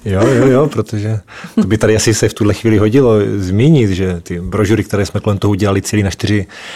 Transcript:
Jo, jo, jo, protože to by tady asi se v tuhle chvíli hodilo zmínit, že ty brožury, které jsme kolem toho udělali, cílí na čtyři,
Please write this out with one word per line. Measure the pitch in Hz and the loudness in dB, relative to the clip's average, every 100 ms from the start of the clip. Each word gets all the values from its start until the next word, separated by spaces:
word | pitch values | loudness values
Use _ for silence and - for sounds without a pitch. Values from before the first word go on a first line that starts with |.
| - | -4
Jo, | 95 117 | 0 2
jo, | 127 135 | 2 4
jo, | 127 147 | 4 2
protože | 117 104 107 104 110 - - - - | -2 -4 -4 -4 -6 -8 -18 -8 -2
to | 143 | 0
by | 107 | 0
tady | 110 107 | 2 2
asi | - | 2
se | 104 113 | 0 0
v | |
tuhle | - 104 | 0 -2
chvíli | 98 113 107 | 0 0 2
hodilo | 107 123 131 107 104 104 | 2 4 4 4 2 -2
zmínit, | 92 98 135 160 110 | -2 2 4 4 2
že | 92 95 87 | 0 -2 -4
ty | 82 87 | -6 -8
brožury, | 90 98 101 110 | -4 -2 2 2
které | 98 101 98 | 0 -2 -2
jsme | 104 | -4
kolem | - 98 | -2 -2
toho | 101 | 0
udělali, | 101 101 98 | 0 0 0
cílí | 90 107 | -2 -2
na | 98 | -2
čtyři, | 87 101 104 95 - - | -2 -2 -2 -4 -12 -18